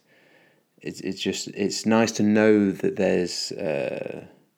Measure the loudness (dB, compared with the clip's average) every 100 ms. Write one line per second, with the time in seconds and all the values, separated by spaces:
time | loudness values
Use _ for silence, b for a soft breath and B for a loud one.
0 | b b b b b b b _ -14 -10
1 | -8 -6 -4 -6 -8 -4 -4 -2 2 4
2 | 2 2 2 6 6 6 4 0 -2 0
3 | 2 2 0 -4 -8 -6 -4 -2 -4 -6
4 | -8 -10 -14 _ _